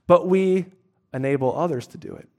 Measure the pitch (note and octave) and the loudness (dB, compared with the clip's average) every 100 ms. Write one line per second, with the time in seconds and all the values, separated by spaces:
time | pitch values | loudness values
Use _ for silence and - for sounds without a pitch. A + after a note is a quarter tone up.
0 | - F3 F3+ F#3+ F#3+ F#3 F3+ _ _ _ | 2 4 4 2 2 0 -2 _ _ _
1 | _ C3 C3+ C#3 C3 - E3+ B2+ - - | _ -6 -2 0 0 -2 -4 -4 -8 -16
2 | - - - | -16 -16 -20